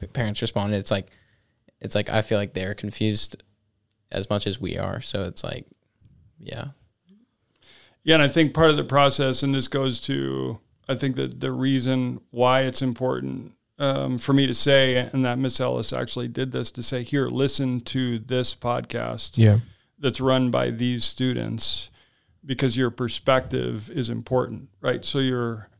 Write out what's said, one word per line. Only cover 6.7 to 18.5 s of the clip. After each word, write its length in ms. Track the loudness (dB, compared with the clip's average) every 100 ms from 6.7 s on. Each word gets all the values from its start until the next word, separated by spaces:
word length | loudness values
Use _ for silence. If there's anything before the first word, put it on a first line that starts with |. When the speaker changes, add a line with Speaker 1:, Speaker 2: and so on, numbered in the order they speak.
| -14 _ _ _ _ _ _ _ _ -20 -20 _ _
Speaker 2:
Yeah, 120 | 2 4
and 80 |
I 40 | 6
think 260 | 4 2
part 160 | 6 4
of 80 | 4
the 60 |
process, 600 | 2 4 4 4 0 0
and 100 | 0
this 140 | 0 0
goes 320 | -2 -2 -2
to, 580 | -4 -4 -2 -4 -4 -6 _ _ -6
I 80 | -2
think 220 | -2 -2
that 240 | -4 -4
the 100 | -4
reason 680 | 0 2 2 2 0 0 -4 -6
why 300 | 2 4 4
it's 200 | 2 -2
important, 720 | -2 -2 -2 -2 -4 -8 -12 _ _ -4
um, 400 | -2 0 -2 -2
for 140 | 2
me 140 | 4 4
to 60 |
say, 420 | 4 6 6 6 2
and 300 | 0 0 0
that 120 | 0
Miss 220 | 0 0
Ellis 320 | 0 -2 -2
actually 380 | -4 -4 -4 -4
did 220 | -4 -4
this, 180 | -4 -6
to 100 | -4
say, 220 | -4 -4
"Here, 240 | -2 0 0
listen 520 | 2 2 2 0 -2
to 360 | -2 -2 -2 -2
this 380 | -2 -2 0